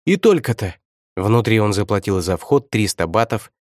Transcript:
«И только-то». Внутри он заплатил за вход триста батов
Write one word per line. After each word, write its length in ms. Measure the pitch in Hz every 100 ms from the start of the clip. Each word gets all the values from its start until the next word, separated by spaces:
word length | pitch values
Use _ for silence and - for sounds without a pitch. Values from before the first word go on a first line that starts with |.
«И 120 | - 190
только-то». 580 | 226 175 123 113 98 - _ _ _ -
Внутри 440 | 98 117 113 110
он 120 | 104
заплатил 480 | 98 98 101 104 95
за 160 | 90 90
вход 340 | - 143 -
триста 360 | 107 104 - 85
батов 460 | 110 117 113 - _ _